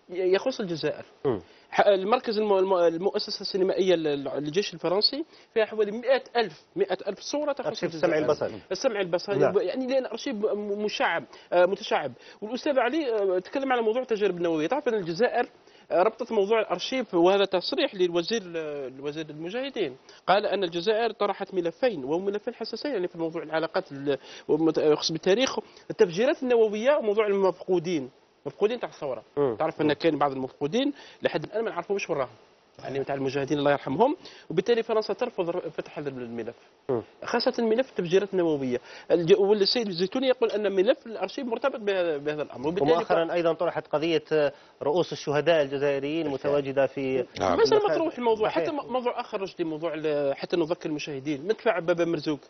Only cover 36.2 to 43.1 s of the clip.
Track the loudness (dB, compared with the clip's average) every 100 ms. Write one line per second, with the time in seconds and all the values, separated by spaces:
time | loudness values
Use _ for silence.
36.2 | -8 -8 -8 -10 -20 _ -2 -2 -2 -12
37.2 | -4 0 0 0 0 2 0 -4 2 2
38.2 | 2 0 2 2 0 -2 -4 -12 0 2
39.2 | 6 6 6 4 4 0 -2 -2 -2 0
40.2 | 2 2 2 0 0 2 4 2 0 -8
41.2 | -6 -6 -6 -2 -2 -2 -2 0 0 0
42.2 | -2 -4 -6 -4 -4 0 4 4 4